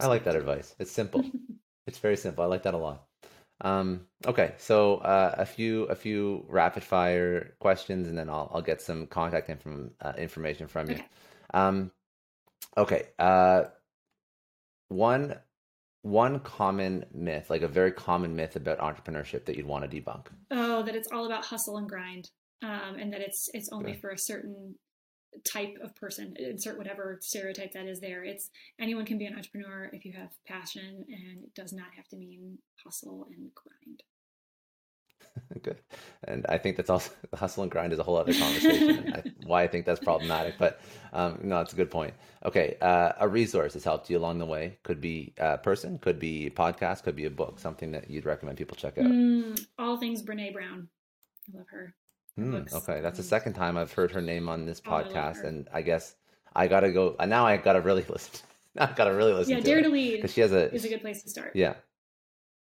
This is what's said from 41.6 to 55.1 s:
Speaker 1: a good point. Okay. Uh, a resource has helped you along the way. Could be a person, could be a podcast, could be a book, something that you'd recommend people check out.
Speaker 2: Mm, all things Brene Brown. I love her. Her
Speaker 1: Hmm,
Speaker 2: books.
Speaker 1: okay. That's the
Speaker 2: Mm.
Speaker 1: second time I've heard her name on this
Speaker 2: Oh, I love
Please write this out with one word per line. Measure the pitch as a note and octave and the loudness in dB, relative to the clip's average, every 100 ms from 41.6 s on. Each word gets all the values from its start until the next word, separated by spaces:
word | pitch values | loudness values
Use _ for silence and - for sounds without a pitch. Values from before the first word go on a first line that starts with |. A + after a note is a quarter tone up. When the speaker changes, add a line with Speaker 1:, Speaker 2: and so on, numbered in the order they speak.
| E2 | 0
Speaker 1:
a | F2 | 0
good | F2 | 0
point. | E2 D2+ - - - - | 0 -4 -8 -20 -6 0
Okay. | G2 D#2 - | 2 2 2
Uh, | F2+ F2 E2+ - | 6 6 6 4
a | G2+ | 2
resource | A2 A2+ F#2+ D2 | 4 2 2 0
has | - | -2
helped | - D#2 - | -2 -2 0
you | F2 | 0
along | E2 E2+ | 0 -2
the | E2 | -4
way. | D#2 E2+ - | -4 -6 -8
Could | - D#2+ | -6 -4
be | E2+ D#2+ C#2+ - | -4 -6 -8 -2
a | D#2 C#2+ | 0 2
person, | - G2+ - F3 | 2 0 0 -4
could | F#2+ D#2+ | -2 0
be | E2 D#2 D2 | -2 -4 -4
a | |
podcast, | - E2+ F2 F2+ F#2+ | 0 0 0 -4 -2
could | - D2 | -6 -4
be | D2+ | -6
a | |
book, | C#2 D#2 - | -4 -6 -6
something | E2 D2+ D#2+ | -10 -8 -8
that | D#2 - | -8 -8
you'd | D2+ D2+ | -6 -4
recommend | D2 D2 C#2 | -4 -6 -10
people | D2+ - | -10 -8
check | D2 - | -6 0
out. | B3 | 4
Speaker 2:
Mm, | B3 A#3+ A#3+ A3+ A3 - - | 6 4 4 0 -8 -10 -8
all | A#3+ A#3+ | -4 -4
things | A#3+ A3+ | -4 -6
Brene | G3+ G#3 G3+ | -8 -10 -10
Brown. | F#3+ F#3 F#3 E3+ _ _ _ _ _ - | -10 -12 -14 -16 _ _ _ _ _ -20
I | F#3+ | -20
love | F#3 | -18
her. | G3 F3+ - _ _ _ - | -16 -18 -20 _ _ _ -6
Her | |
Speaker 1:
Hmm, | A#2 | -4
Speaker 2:
books. | B2+ - D#2+ | -4 -6 -8
Speaker 1:
okay. | - D#2 | -4 -4
That's | D#2+ F2 | -4 -6
the | |
Speaker 2:
Mm. | F2+ | -2
Speaker 1:
second | G#2+ A#2 | 0 0
time | F#2+ F2 F2 | -2 -2 0
I've | E2 | -2
heard | - F2+ | 0 0
her | F#2 | 0
name | E2+ E2+ E2+ | -4 -4 -4
on | E2 D#2+ | -6 -6
this | E2 - | -8 -2
Speaker 2:
Oh, | |
I | D#2+ | -2
love | D#2 | 0